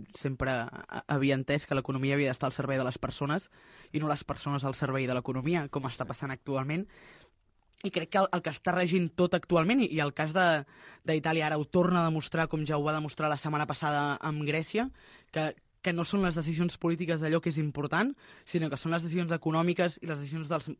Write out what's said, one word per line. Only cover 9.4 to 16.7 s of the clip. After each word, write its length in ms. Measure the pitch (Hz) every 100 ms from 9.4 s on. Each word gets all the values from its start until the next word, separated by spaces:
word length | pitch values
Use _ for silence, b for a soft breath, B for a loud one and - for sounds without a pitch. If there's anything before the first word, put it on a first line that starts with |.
| - 170 165 269
i, 60 | 214
i 80 | 156
el 140 | 143 -
cas 160 | 156
de, 140 | 180 175 156 139 B B B
d'Itàlia 460 | - 156 160 160 151
ara 80 | 151
ho 60 | 147
torna 340 | 180 175 175
a 80 | 165
demostrar, 400 | 156 - 165 160
com 160 | 156 151
ja 120 | 151
ho 60 | 147
va 80 | 156
demostrar 320 | 151 - 151
la 60 | 147
setmana 280 | 156 151 151
passada 460 | 143 156 147 143 139
amb 220 | 156 151 147
Grècia, 380 | 156 156 214 262 - B B B 160
que, 140 | 156 - _ _
que 80 | 185
no 140 | 170 170
són 160 | 202
les 140 | 185 165
decisions 380 | 151 160 175